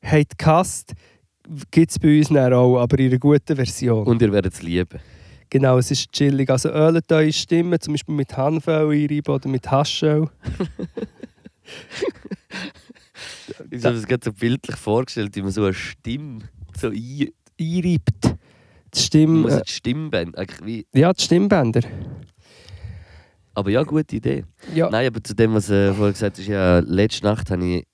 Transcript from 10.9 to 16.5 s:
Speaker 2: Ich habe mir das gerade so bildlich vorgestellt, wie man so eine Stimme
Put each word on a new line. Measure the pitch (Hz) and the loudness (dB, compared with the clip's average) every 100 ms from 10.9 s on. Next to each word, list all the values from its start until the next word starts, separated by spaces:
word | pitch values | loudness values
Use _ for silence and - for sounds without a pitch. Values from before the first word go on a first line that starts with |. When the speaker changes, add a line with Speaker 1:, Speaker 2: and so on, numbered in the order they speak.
| - - _ - _ - _ - - - - - - - - _ 190 190 - _ - _ - - - - - - | -10 -12 _ -20 _ -20 _ -20 -20 -18 -8 -8 -8 -14 -14 _ -14 -14 -16 _ -20 _ -20 -18 -18 -18 -18 -12
Speaker 2:
Ich | 123 | -4
habe | 120 | -2
mir | 117 | -2
das | 107 | -2
gerade | 123 | -4
so | - | -4
bildlich | 104 117 131 - - | -4 -2 -2 -4 -10
vorgestellt, | - 107 127 - 104 | -2 -2 -2 -6 -6
wie | 101 | -6
man | 98 | -4
so | 95 | 0
eine | 98 | 0
Stimme | 92 - - - 127 151 113 104 | -2 -10 -12 -10 -8 -10 -14 -18